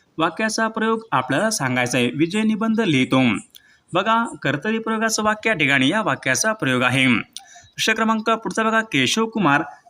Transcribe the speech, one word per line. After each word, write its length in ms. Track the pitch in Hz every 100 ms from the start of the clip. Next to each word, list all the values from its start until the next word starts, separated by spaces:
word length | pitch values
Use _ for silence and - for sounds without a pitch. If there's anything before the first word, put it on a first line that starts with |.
| _ -
वाक्याचा 500 | 165 - 220 214 220
प्रयोग 340 | 220 226 226 -
आपल्याला 380 | 135 - 139 220
सांगायचा 480 | 214 131 127 123 131
आहे. 140 | 123
विजय 320 | 139 165 208
निबंध 380 | 220 214 226 220
लिहितो. 520 | 226 135 127 131 127 95 - - _ _ _
बघा 420 | 165 208 226 233 -
कर्तरी 380 | 143 - 214 220
प्रयोगाचं 440 | 226 220 220 220
वाक्य 260 | 214 214 233
या 60 | 214
ठिकाणी 340 | 139 135 131
या 120 | 208
वाक्याचा 520 | 175 131 139 127 220
प्रयोग 280 | 214 135 127
आहे. 260 | 123 131 131
प्रश्न 800 | 113 - - - - - - -
क्रमांक 360 | 220 220 220 220
पुढचा 340 | 220 190 185
बघा, 180 | 220 220
केशव 440 | 220 143 127 - 226
कुमार 360 | 220 160 143 160 - -